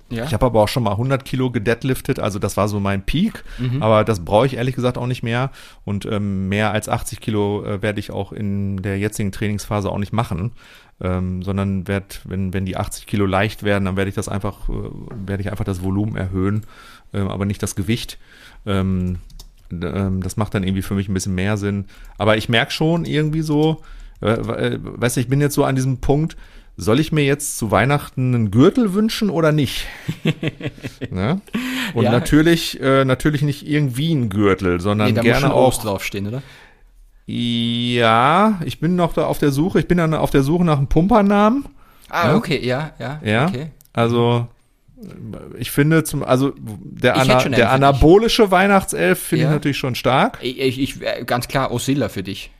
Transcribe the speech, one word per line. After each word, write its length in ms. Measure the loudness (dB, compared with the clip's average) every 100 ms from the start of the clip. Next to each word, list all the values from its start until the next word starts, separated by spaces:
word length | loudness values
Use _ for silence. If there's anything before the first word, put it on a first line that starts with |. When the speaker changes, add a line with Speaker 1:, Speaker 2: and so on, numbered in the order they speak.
| _
Speaker 1:
Ja. 160 | -8
Speaker 2:
Ich 100 | -4
hab 80 | 0
aber 180 | 2 4
auch 60 | 4
schon 140 | 2
mal 140 | 0 0
hundert 280 | 0 -2
Kilo 280 | -2 -2 -2
gedeadliftet, 680 | 0 0 0 -2 -4 -2 -2
also 220 | -2 -2
das 160 | -4 0
war 100 | 0
so 140 | 0
mein 220 | -2 -2 -2
Peak, 380 | 0 0 -4 -14 -6
Speaker 1:
Mhm. 220 | -4 0
Speaker 2:
aber 220 | 4 4
das 220 | 4 0
brauche 220 | 2 4 4
ich 80 |
ehrlich 200 | 0 -4
gesagt 240 | -2 -2 -2
auch 80 | -4
nicht 160 | -4
mehr 300 | -4 -2 -4 -8 -20 -16
und, 220 | -6 -6 -4
ähm, 420 | -4 -2 -4 -2
mehr 240 | 0 0
als 160 | -2 -2
achtzig 320 | -6 -6 -8
Kilo, 440 | -4 -2 0 -2
äh, 180 | -4 -4
werde 180 | -4 -4
ich 100 | -6
auch 220 | -8 -8
in 500 | -6 -4 -4 -4 -4
der 160 | -4 -4
jetzigen 320 | -4 -2 -6
Trainingsphase 580 | -4 -4 -4 -4 -4 -2
auch 100 | -4
nicht 140 | -4
machen, 380 | -4 -4 -4 -6 -8 -20 -20 -20 _
ähm, 400 | -4 -2 -2 -4
sondern 440 | -4 -2 0 -2 -2
werd, 320 | -4 -4 -16
wenn, 280 | -10 -6 -4
wenn 140 | -2 -4
die 100 | -4
achtzig 300 | -6 -8 -6
Kilo 180 | 0
leicht 380 | 2 2 0 -2
werden, 220 | 0 0
dann 120 | 0 -2
werde 120 | -2
ich 40 | -4
das 120 | -6
einfach, 400 | -4 -6 -6 -6
äh, 40 | -6 -8 -12 -14 -12 -6
werde 160 | -6
ich 80 | -4
einfach 120 | -4
das 180 | -4 -4
Volumen 340 | -2 0 -2 -2
erhöhen, 500 | -4 0 0 -2 -6 -18 -20 -20 -10
ähm, 140 | -4 -4
aber 160 | -2 -4
nicht 160 | -4
das 140 | -6 -4
Gewicht. 420 | -2 -2 -4 -14 -20 -20 -20 -14 -4
Ähm, 520 | -2 0 0 -2 -6 -10 -20 -20 _ -14
d-, 160 | -8 -6
ähm, 360 | -2 -2 -2
das 140 | -4 -4
macht 180 | -4
dann 80 | -2
irgendwie 180 | -2 -2
für 120 | -2
mich 140 | -4 -2
ein 60 |
bisschen 200 | -4 -2 -2
mehr 200 | -2 -2
Sinn. 300 | -2 -4 -6 -14 -20 -2
Aber 180 | 2 2
ich 120 | 2
merk 200 | 2 0
schon 320 | 0 0 0 0
irgendwie 340 | 0 0 -2
so, 380 | 0 2 2 0 -8 -18 -18 -4
äh, 160 | -2 0
we-, 160 | -2 -2
äh, 200 | -2 -4
weißt 340 | -8 -4 -2 0
du, 40 |
ich 80 | 0
bin 120 | 2
jetzt 140 | 2
so 100 | 2
an 100 | 2 2
diesem 220 | 0 -2
Punkt, 340 | 2 2 0 -6 -18 -20 -20 -6
soll 240 | 0 2
ich 120 | 2
mir 120 | 2
jetzt 320 | 2 0 -2 -6
zu 120 | 0
Weihnachten 640 | 2 4 2 -2 -2 0
einen 160 | 2 2
Gürtel 420 | 6 6 6 2
wünschen 380 | 2 0 0 -2
oder 220 | 2 2
nicht? 340 | 2 0 -4 -10 -10 -10 -4
Speaker 1:
<laughs> 880 | -4 -2 -6 -6 -10 -10 -14 -12 -8
Speaker 2:
Ne? 300 | -4 -2 -2 -4 -8 -6 -6 -4
Und 100 | 0
Speaker 1:
Ja. 60 | 2
Speaker 2:
natürlich, 680 | 2 4 4 4 2 0 -4
äh, 240 | 2 2 2
natürlich 340 | 2 0 0
nicht 240 | -2 -4 -4
irgendwie 480 | -2 0 -2 0
ein 140 | 0 0
Gürtel, 520 | 2 2 2 2 0
sondern 280 | 0 2 2
Speaker 1:
Nee, 60 |
da 80 | 2
Speaker 2:
gerne 180 | 2 2 2
Speaker 1:
muss 20 |
schon 40 |
Speaker 2:
auch 160 | 4 4
Speaker 1:
O's 100 | 2
draufstehen, 460 | -4 -4 -6 -6 -6
oder? 160 | -8 -10 -20 -20 _ -20 _ -20 _ -10
Speaker 2:
Ja, 1300 | -4 -2 0 -2 -2 0 2 4 6 6 4 4 2
ich 160 | -4 -2
bin 160 | 0 2
noch 160 | 0
da 140 | 0 -2
auf 120 | 2
der 120 | 0
Suche, 260 | 2 2 0
ich 80 | 2
bin 100 | 2
dann 160 | 2
auf 160 | 0 2
der 120 | 2
Suche 220 | 2 2
nach 140 | 2 2
einem 100 | 2
Pumpernamen. 760 | 2 6 4 6 4 4 2 -4 -16 -20 _ -6
Speaker 1:
Ah, 200 | -2 2
Speaker 2:
Ne? 60 | 2
Speaker 1:
okay, 280 | 2 -2
ja, 280 | 0 -2 -4 -8
ja, 220 | -10 -6
Speaker 2:
Ja, 220 | 0 2 2
Speaker 1:
okay. 240 | -2 -8 -14 _
Speaker 2:
also, 560 | -2 2 2 2 2 -2 -12 _ _ _ -20 -20 -16 -14 -14 -16 -10
ich 120 | -4
finde 320 | 2 4 4
zum, 180 | 2 -4
also 280 | 2 2 2 -2
der 560 | -12 -12 -14 0 2 4
Speaker 1:
Ich 40 |
hätte 80 | 4
Speaker 2:
Ana-, 80 | 4
Speaker 1:
schon 140 | 4
einen 0 |
Speaker 2:
der 140 | 4 4
Speaker 1:
für 60 | 6
dich. 60 |
Speaker 2:
anabolische 680 | 4 6 8 8 6 4 4
Weihnachtself 680 | 6 6 4 2 0 2 0
finde 240 | 0 0
Speaker 1:
Ja. 60 | 2
Speaker 2:
ich 40 |
natürlich 240 | 2 0 -2
schon 160 | -2
stark. 440 | -2 2 2 2 0
Speaker 1:
Ich, 160 | -6 0
ich, 220 | -2 0
ich, 220 | -4 -4
äh, 220 | -6 -4
ganz 220 | -2 -4 -2
klar 220 | -2 -2
Osilla 360 | -2 0 0 0
für 140 | -4
dich. 280 | -8 -10 -12